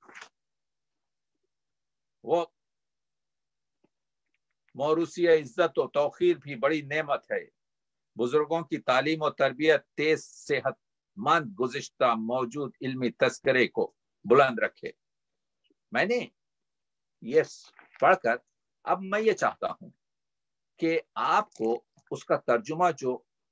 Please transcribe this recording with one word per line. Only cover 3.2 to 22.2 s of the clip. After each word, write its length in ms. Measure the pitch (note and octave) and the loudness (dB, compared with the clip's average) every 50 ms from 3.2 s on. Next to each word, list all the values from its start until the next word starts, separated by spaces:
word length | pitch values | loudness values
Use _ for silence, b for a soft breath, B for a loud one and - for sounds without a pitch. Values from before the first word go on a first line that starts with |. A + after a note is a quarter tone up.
| _ _ _ _ _ _ _ _ _ _ _ _ _ _ _ _ _ _ _ _ _ _ _ _ _ _ _ _ _ _ - | _ _ _ _ _ _ _ _ _ _ _ _ _ _ _ _ _ _ _ _ _ _ _ _ _ _ _ _ _ _ -8
मौरूसी 520 | B2+ C#3 D3+ D#3 E3 E3 C#3+ - F3 E3+ | -4 0 0 2 0 0 -2 -2 0 4
इज्जत 460 | E3+ D#3+ D#3 C#3+ A#2+ - F3+ E3+ D#3+ - | 4 4 4 2 -2 -2 -2 -2 0 0
और 140 | E3 C#3 A2+ - | -2 -4 0 0
तौखीर 440 | C#3+ D3 C#3+ - - F3 F3 E3+ | -2 -2 -2 -2 0 2 2 2
भी 180 | C#3 B2+ C#3+ C#3+ | 0 -4 -10 -6
बड़ी 260 | A2+ C3 C#3+ D#3+ D3+ | -2 0 0 0 -2
नेमत 420 | C#3+ C3+ D3 D#3 D#3 C#3+ C3+ - - - | -4 -4 -4 -4 -2 -2 -4 -4 -4 -6
है। 80 | G#2 F#2 D#2+ - _ _ _ _ _ _ _ _ _ _ _ _ _ | -6 -6 -6 -8 _ _ _ _ _ _ _ _ _ _ _ _ _
बुजुर्गों 440 | G#2+ B2 B2 C#3 D3+ D3+ C#3+ E3 E3+ E3 | -4 -2 0 0 0 0 0 -4 -4 -4
की 140 | - D#3+ | -6 -8
तालीम 440 | A#2+ - - B2+ C3 C3+ D#3 D#3+ D#3 | -4 -2 0 0 0 0 0 -2 -2
और 140 | D3+ C#3+ - - | -2 -4 0 0
तरबियत 460 | C#3 C3+ B2+ C3 D3+ D#3+ D3+ C#3+ - _ _ | 0 0 0 0 2 2 2 2 0 _ _
तेज 220 | - D3 D#3 D#3 - | -2 0 0 0 0
सेहतमंद 1300 | - - - - - - C#3+ B2+ - C3+ C3 - _ _ _ _ _ _ _ G2 B2 C#3+ E3 E3+ D3 A2 F#2+ | -2 -10 -20 -16 -6 -4 -4 -2 -2 -4 -6 -6 _ _ _ _ _ _ _ -6 0 0 2 2 0 -4 -4
गुज़िश्ता 600 | G#2 C3 A#2+ C3 C3+ A2 - - - C3+ B2 A2+ | -4 -4 -4 -4 -8 -10 -12 -2 0 2 2 2
मौजूद 580 | A2 A2 A2+ B2 C3 B2 A2+ B2 D3 C#3 - - _ | 0 -2 -4 -4 -4 -4 -4 -6 -8 -8 -8 -10 _
इल्मी 280 | C3+ C3 C3 C3 B2+ A#2 | -8 -6 -4 -4 -4 -4
तस्करे 580 | - - C#3 A#2+ - - - C#3 B2+ B2+ A2 | 0 0 0 0 0 0 -2 0 2 2 2
को 280 | - - A2+ - - _ _ _ _ _ _ - | 0 0 -4 -4 -4 _ _ _ _ _ _ 0
बुलंद 340 | G3 D#3+ C#3+ C3+ C3 A#2 G#2+ | 4 6 6 6 4 2 -2
रखे। 340 | G#2+ - - _ - - - _ _ _ _ _ _ _ _ _ _ _ _ _ _ _ _ _ _ _ G#2 | -4 -6 -6 _ -14 -14 -14 _ _ _ _ _ _ _ _ _ _ _ _ _ _ _ _ _ _ _ -2
मैंने 260 | B2+ E3+ G3+ A#3+ A#3+ D3+ - _ _ _ _ _ _ _ _ _ _ _ _ _ _ _ _ _ _ A2+ | -2 0 0 -2 -4 -4 -8 _ _ _ _ _ _ _ _ _ _ _ _ _ _ _ _ _ _ -10
ये 200 | A2+ C#3 D#3 C#3 - - - - - _ - - _ _ - | 0 2 2 2 2 -6 -18 -20 -20 _ -20 -20 _ _ 2
पढ़कर 380 | C3 E3 F#3 - - A#2 B2 - - _ _ _ _ _ _ _ - | 4 4 4 4 2 -2 -2 -2 -6 _ _ _ _ _ _ _ -4
अब 160 | - F3+ F#3 | -2 -2 -2
मैं 180 | F#3+ F#3+ G3+ G#3+ | -2 -4 -4 0
ये 140 | A3 A3 F#3+ | 2 0 2
चाहता 440 | - B2+ G2+ - - - - - - | 2 0 -2 -2 -2 -6 -6 -6 -10
हूं 80 | - - - _ _ _ _ _ _ _ _ _ _ _ _ _ _ _ _ - | -14 -20 -20 _ _ _ _ _ _ _ _ _ _ _ _ _ _ _ _ -4
कि 200 | E3+ E3 E3 D#3+ - _ _ | -2 0 0 -2 -4 _ _
आपको 680 | A2 A#2+ D3 F3 F#3 F#3 - - - A2 A2+ A#2+ - - _ _ _ _ _ | -4 -2 0 0 0 0 -2 -6 -4 -2 -2 -2 -4 -6 _ _ _ _ _
उसका 260 | D3 C#3 | -10 -10